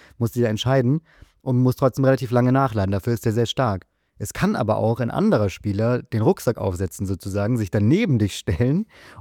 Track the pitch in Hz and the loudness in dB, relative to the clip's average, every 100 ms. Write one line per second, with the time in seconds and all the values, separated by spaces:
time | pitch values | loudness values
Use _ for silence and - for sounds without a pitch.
0 | - _ 117 123 117 107 127 135 123 156 | -20 _ -2 0 0 0 2 2 2 0
1 | - _ - _ - 123 127 - 131 123 | -4 _ -20 _ -2 2 2 2 0 2
2 | 135 135 123 120 127 131 135 107 98 98 | 2 2 2 2 4 2 2 0 0 0
3 | 120 117 120 110 113 - 127 95 - _ | -2 -2 0 0 -2 0 -2 -2 -8 _
4 | _ _ 107 - 185 214 107 107 107 117 | _ _ -12 -2 -2 0 -2 0 0 0
5 | 117 - 208 143 101 - 101 101 113 123 | -2 0 2 2 0 -2 -4 -2 0 -2
6 | - 110 120 196 - 113 101 87 95 - | -4 0 0 0 -2 -2 -4 -4 -6 -6
7 | 95 95 101 98 101 123 104 107 104 175 | -6 -6 -4 -4 -2 -2 -2 0 2 2
8 | 226 123 101 - - 90 123 160 220 - | 2 2 0 -2 -6 0 0 0 -4 -12
9 | - - | -20 -12